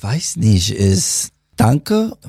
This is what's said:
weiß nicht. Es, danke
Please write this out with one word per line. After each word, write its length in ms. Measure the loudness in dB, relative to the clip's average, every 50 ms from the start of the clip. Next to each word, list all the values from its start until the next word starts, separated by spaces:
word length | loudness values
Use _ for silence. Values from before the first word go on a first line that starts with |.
weiß 340 | -8 -6 -6 -4 -6 -6 -4
nicht. 340 | 0 2 2 4 2 2 0
Es, 580 | -2 0 2 2 2 2 0 -2 -4 -6 -6 -8 _ _ _ _ _
danke 580 | 0 2 2 2 2 0 0 0 0 0 -2 -6 -12 -18